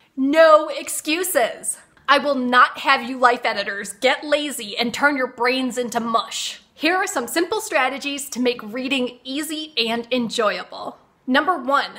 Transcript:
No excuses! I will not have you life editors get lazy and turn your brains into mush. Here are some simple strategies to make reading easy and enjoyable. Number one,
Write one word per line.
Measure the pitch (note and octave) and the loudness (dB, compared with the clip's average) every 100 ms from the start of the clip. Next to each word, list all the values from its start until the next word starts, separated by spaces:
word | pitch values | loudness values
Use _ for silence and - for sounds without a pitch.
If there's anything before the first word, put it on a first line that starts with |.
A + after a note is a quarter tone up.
| _ - | _ -2
No | C4+ D#4+ D#4+ D4+ D#4 | 2 8 8 8 4
excuses! | C4+ - - - D#4+ F4+ C4+ A3 - - - _ _ - | -6 -8 -8 -2 -2 0 2 0 -2 -8 -8 _ _ 2
I | C#4+ | 2
will | C#4+ | 2
not | C4+ B3 B3 C#4 - | -2 4 6 4 2
have | D4 C4+ A#3+ | 2 2 0
you | C4 | 2
life | A#3+ A#3+ A#3+ | 4 4 0
editors | G#3+ G3+ G3+ G3+ | -2 -4 -6 -10
get | - B3+ C#4+ | -2 0 0
lazy | D4 D4 D4 B3 G#3 G3 | 0 -2 -2 -8 -8 -4
and | A#3+ | -4
turn | - C#4+ C#4 | 0 0 0
your | B3+ | -4
brains | B3+ B3 C4 B3+ B3 | -2 0 0 -2 -4
into | A#3+ B3 | -4 -4
mush. | A#3 A3 - - - - _ | 0 -2 -2 -8 -8 -10 _
Here | _ D#4 F#4 | _ 0 0
are | G4 | 0
some | D4 A#3+ | -4 -2
simple | E4 E4+ A4 | -2 -2 -4
strategies | - D#4 B3+ C4+ C#4+ C#4 - | 0 0 0 -2 -6 -8 -8
to | A3+ | -2
make | B3 B3 | -2 -2
reading | G#3+ B3 B3+ C4+ B3 - | -8 -8 -2 -2 -2 -6
easy | C4 C4+ D4+ D#4 D4+ - | -10 -8 -6 -8 -8 -4
and | A3+ A#3 A#3 | -2 -4 -2
enjoyable. | B3+ A3+ - G#3+ F3+ - F#3+ F#3+ - _ _ - | -4 -2 0 -2 -2 -8 -12 -14 -16 _ _ 0
Number | C4 D#4 E4+ | 0 2 -2
one, | B3 C#4 F#3+ | 0 0 0